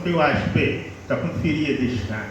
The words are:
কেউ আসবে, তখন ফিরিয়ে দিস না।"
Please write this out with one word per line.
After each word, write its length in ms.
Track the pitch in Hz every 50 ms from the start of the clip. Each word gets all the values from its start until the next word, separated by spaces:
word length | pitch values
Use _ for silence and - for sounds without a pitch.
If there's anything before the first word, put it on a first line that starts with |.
| -
কেউ 160 | 175 170 165
আসবে, 640 | 151 143 123 104 - - - - - - - - - - - - - -
তখন 220 | - - - 170 - - -
ফিরিয়ে 340 | 160 147 156 151 139 123 -
দিস 340 | 127 117 - 101 95 -
না।" 60 | 107 107 104 104